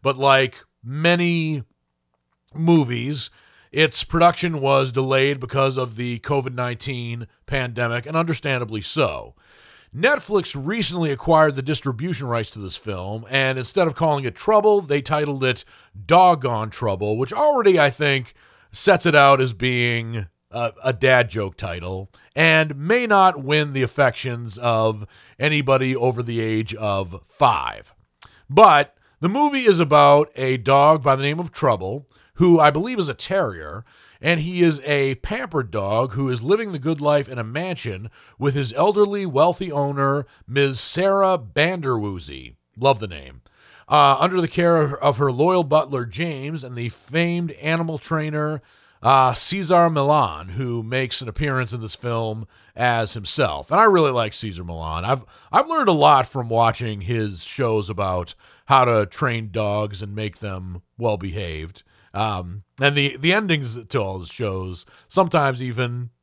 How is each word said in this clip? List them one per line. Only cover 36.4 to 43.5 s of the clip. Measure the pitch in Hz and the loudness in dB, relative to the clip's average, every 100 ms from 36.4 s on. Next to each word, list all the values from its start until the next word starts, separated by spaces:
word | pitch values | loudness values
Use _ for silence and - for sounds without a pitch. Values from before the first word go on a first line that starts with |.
living | 120 208 220 | 0 0 0
the | 165 | -6
good | 135 156 | -4 -2
life | 147 147 131 | 2 0 0
in | 127 | -8
a | |
mansion | 110 131 185 175 - 95 110 _ _ _ | -8 -6 -6 -8 -8 -10 -12 _ _ _
with | 143 139 | -2 -2
his | 127 | -4
elderly, | 120 180 208 208 202 190 | 0 0 4 2 0 -2
wealthy | 131 165 175 190 | 2 2 2 -4
owner, | 147 143 139 139 139 139 _ - | -4 -4 0 0 0 -4 _ -6
Ms. | 135 139 127 | 0 0 0
Sarah | - 165 190 196 190 185 | -6 -2 0 2 2 0
Banderwoozy. | 107 - 160 185 139 120 104 92 71 67 62 67 _ - | -2 -2 0 0 -2 -2 -4 -8 -12 -16 -16 -20 _ 0
Love | 131 123 | 0 2
the | 101 | -4
name. | 80 67 65 _ | -12 -16 -20 _